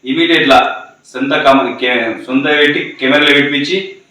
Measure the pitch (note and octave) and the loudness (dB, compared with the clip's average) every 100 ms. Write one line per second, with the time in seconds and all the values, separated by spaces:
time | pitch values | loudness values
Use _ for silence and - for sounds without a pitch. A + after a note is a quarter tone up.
0 | B2+ D#3 E3 E3 C3+ - - - - _ | -4 -2 2 2 4 4 2 -6 -14 _
1 | _ B2+ C#3 D#3 - - - B2 B2 B2 | _ -6 -2 0 2 2 0 -4 -2 -2
2 | A2+ - - C3+ D3+ D3 D3 D3 - - | -4 -6 -4 -2 0 2 2 0 -6 -4
3 | C3 D3 D3 C#3+ C#3+ C#3 C#3+ F#3+ - - | 0 2 2 2 2 -2 -2 -4 -6 -14
4 | _ | _